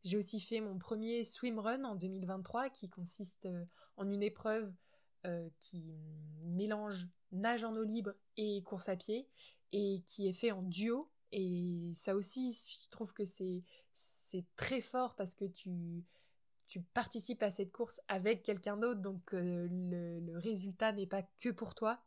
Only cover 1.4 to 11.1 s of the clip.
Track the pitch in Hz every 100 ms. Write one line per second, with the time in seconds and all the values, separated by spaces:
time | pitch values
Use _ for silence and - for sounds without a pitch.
1.4 | 247 220 214 262 269 196 185 190 185 190
2.4 | 180 233 269 269 185 180 175 - 190 -
3.4 | 190 175 175 - - - 196 202 208 214
4.4 | 226 220 208 180 _ _ _ _ 185 175
5.4 | 165 160 - 175 160 160 156 156 151 156
6.4 | 165 175 208 214 208 190 180 - _ 185
7.4 | 220 240 226 220 214 226 202 196 _ -
8.4 | 214 202 185 190 190 185 - 220 269 -
9.4 | - - _ 202 202 196 180 - 196 180
10.4 | 233 196 185 175 214 247 311